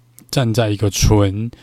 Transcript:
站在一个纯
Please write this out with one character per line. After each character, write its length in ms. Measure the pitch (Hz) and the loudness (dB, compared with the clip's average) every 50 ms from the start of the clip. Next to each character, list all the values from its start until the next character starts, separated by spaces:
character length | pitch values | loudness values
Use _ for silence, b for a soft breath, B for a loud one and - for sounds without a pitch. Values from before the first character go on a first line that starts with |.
| _ _ _ - - _ | _ _ _ -20 -16 _
站 240 | - 143 127 113 107 | -4 -2 -2 0 0
在 160 | 120 113 104 | 0 0 -2
一 60 | 104 | -2
个 140 | - 104 101 | -2 -2 -2
纯 600 | - - - - 107 104 101 98 98 104 113 120 - B | 0 0 2 4 4 4 2 0 -2 -4 -8 -8 -10 B